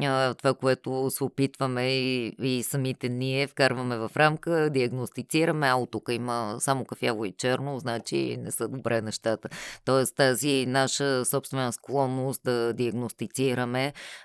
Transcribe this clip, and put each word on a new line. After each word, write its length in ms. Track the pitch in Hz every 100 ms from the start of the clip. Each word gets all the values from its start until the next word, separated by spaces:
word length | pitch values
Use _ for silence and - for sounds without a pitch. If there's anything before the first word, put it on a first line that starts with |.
а, 300 | 139 131 131
това, 200 | 117 139
което 560 | 131 131 131 131 131 131
се 140 | -
опитваме 680 | 135 - 135 - 131 123 127
и, 460 | 131 127 127 113 -
и 220 | 127 127
самите 460 | - 143 131 131 127
ние, 380 | 123 131 131 139
вкарваме 500 | - 131 123 123 117
в 140 | 110 -
рамка, 520 | 156 - 165 165 151
диагностицираме: 1000 | 135 123 127 120 - 120 156 165 156 139
„Ало, 180 | 127 120
тук 240 | 107 -
има 440 | 120 120 120 107 113
само 260 | - 135 110
кафяво 400 | - 123 107 104
и 60 |
черно, 480 | - 127 131 139 131
значи 580 | 120 117 - 139 127 120
не 120 | 110
са 160 | - 113
добре 340 | - 117 117
нещата.“ 480 | 107 - 113 107 - - - - -
Тоест, 300 | 131 127 -
тази 500 | 135 120 147 135 127
наша 600 | 135 131 - 143 127 120
собствена 480 | 139 - 135 123
склонност 680 | - - 139 131 131 131 120
да 300 | 127 120 117
диагностицираме, 1200 | 117 120 117 117 - 110 - 131 123 123 127 139 - - -